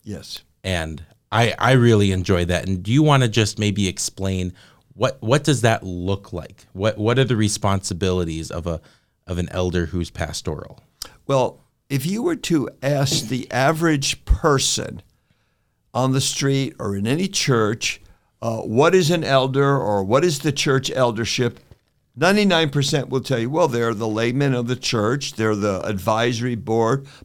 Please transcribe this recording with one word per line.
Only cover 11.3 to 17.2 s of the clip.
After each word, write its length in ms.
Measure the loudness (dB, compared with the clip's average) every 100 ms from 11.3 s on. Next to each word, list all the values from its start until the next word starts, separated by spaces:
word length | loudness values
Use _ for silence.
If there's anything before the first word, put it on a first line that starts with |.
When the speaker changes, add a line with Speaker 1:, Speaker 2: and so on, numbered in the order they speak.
| 0 0 -4 _ _ -6
Speaker 1:
if 160 | -4
you 180 | -2 -2
were 140 | -2 -4
to 320 | 0 0 -2 -4
ask 460 | -2 0 0 -2 -4
the 220 | -6 -4
average 720 | 0 0 2 2 0 -2 -4 0
person 760 | 2 4 2 2 -4 -6 -12 -18 _ _ _ _ _ _ _ _
on 180 | -2 0
the 80 | 0
street 540 | -2 -2 0 0 -2 -6
or 180 | -6 -4
in 100 | -2
any 220 | 0